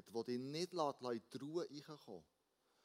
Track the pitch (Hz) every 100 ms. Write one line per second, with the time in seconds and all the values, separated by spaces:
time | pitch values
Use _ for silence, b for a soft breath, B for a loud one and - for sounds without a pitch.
0 | - 107 113 123 131 151 180 175 147 -
1 | 123 117 - 131 139 165 160 143 143 151
2 | - 92 78 _ _ _ b b